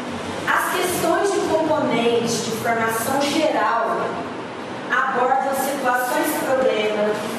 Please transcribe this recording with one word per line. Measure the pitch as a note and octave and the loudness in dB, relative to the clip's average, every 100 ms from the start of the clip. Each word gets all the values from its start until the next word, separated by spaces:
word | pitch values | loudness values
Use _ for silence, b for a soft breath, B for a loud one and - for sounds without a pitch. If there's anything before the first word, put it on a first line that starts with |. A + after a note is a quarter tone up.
| - - - - - | -8 -8 -8 -6 -2
As | - - | 0 0
questões | F4+ F4+ F4 - F4+ G4+ | -2 -2 0 2 2 2
de | - - | 0 2
componente | D#4+ D#4+ D4 B3+ A3+ A#3 A#3 A3+ | 2 2 2 2 2 2 2 0
de | A#3 A3+ A3 | -2 -2 -2
formação | - A3+ A3+ - C4+ C#4 | -2 0 0 0 0 0
geral | C#4+ D#4+ D4+ - C#4 B3 A3+ - - - - - - - - - - | 0 2 2 2 2 2 0 -2 -2 -4 -6 -8 -10 -10 -10 -8 -2
abordam | - - B3+ B3+ C4 C4+ | 0 0 2 2 2 2
situações | C4+ C#4 C#4 B3+ B3 B3+ D4+ - - | 0 -2 0 0 0 0 0 0 0
problema, | C4+ C4 B3+ G#3+ G#3+ G#3+ G#3+ G#3+ A3+ | 0 2 2 2 0 0 0 0 -4